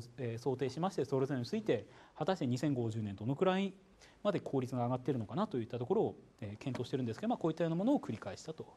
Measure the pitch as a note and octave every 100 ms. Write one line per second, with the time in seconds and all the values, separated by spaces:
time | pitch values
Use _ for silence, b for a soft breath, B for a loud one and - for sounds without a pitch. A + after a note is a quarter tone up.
0 | A2+ - A#2+ A2+ C#3+ B2+ C3 D#3+ F#3 F3+
1 | C#3 C3+ C3+ C3+ A#2+ A3 G#3+ A#2 - B
2 | B B D#3 F#3+ C3 B2 D#3 B2+ A#2 A2
3 | G#2 G2 G#2+ C#3 F#3 F#3+ G3 F#3+ - -
4 | B B G#3 D#3+ - C#3 B2 B2+ A#2+ B2+
5 | B2+ C3 G2+ A2+ A2 B2+ A2 A2+ - G#3
6 | C3+ - - - G#2 G#2 C3+ B2 B2 C3
7 | A#2+ A2 A3 A#3 E3 D#3 E3+ E3 G#3+ C#4+
8 | - G#2+ G#2 F#2 - - -